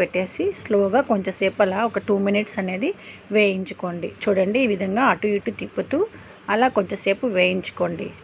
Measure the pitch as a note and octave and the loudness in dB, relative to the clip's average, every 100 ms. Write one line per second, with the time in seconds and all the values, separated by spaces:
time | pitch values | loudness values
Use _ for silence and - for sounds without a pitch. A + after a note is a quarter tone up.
0 | F3+ F#3 F#3 - F#4+ F4+ - G3+ G3 A#3+ | 0 0 -4 -2 -4 -4 0 2 4 2
1 | C#4 G#3 F#3+ F#3 F#3+ - G3 F#3+ A3+ G#3 | 2 0 -2 0 0 2 2 2 0 -2
2 | G#3 G3 G3+ G3+ G#3 - F#3 F#2 D4 - | 0 2 2 0 0 -4 -4 -2 -4 -4
3 | - - - G#3 G3+ F#3+ F#3 F#3 F3+ F3 | -12 -20 0 2 4 2 -6 -6 -6 -6
4 | E3+ - - F#3+ F#3+ A#3+ B3 F#3+ G3 G#3 | -8 -4 0 2 2 2 2 0 -2 2
5 | C4 - G#3+ G3+ A3+ G3 - - - D4 | 2 2 0 -2 -4 -8 -6 -6 -2 -2
6 | A4 - - - - G#3+ B3+ A3+ F#3 G3+ | -2 -4 -20 -14 -2 2 2 2 -2 -2
7 | G3 G3 B3+ F#3 F3+ F#3 - - F3 E3+ | -2 0 0 2 2 2 -4 -2 -2 -2
8 | - - | -8 -12